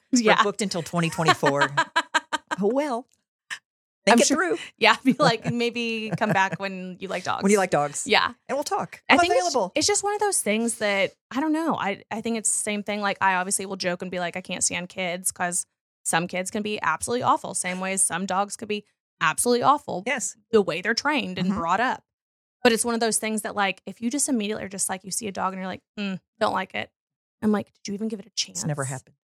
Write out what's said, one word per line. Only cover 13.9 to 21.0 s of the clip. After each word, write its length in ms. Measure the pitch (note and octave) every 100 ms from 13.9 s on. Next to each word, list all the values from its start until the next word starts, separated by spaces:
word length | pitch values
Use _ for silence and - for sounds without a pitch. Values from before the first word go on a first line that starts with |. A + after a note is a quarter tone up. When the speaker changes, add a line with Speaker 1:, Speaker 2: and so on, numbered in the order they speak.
| F3+
Speaker 2:
and 80 | F#3
be 80 | F3+
like, 180 | F3 F#3
"I 40 |
can't 220 | F#3 F3
stand 240 | - F3 F3+
kids," 420 | - F#3 F3+ F#3+
'cause 360 | - F3+ F3 - _ _ _
some 220 | - E3 F3+
kids 240 | F3+ F#3
can 120 | A3
be 160 | G#3 G#3+
absolutely 400 | - D#3+ - A#3+
awful. 320 | - D4 -
Same 240 | F#3+ F#3 F3+
way 120 | F#3
as 100 | F#3+
some 240 | - E3+ F#3+
dogs 300 | F#3 G3+ -
could 120 | G#3
be 160 | G#3+ - _ _ _
absolutely 420 | E3 D#3 A#3+ A#3+
awful. 400 | B3 C#4+ - F3
Speaker 1:
Yes. 320 | G#3 C4+ - - _
Speaker 2:
The 100 | A3
way 200 | F3+ D#3+
they're 120 | G3+
trained 440 | A3+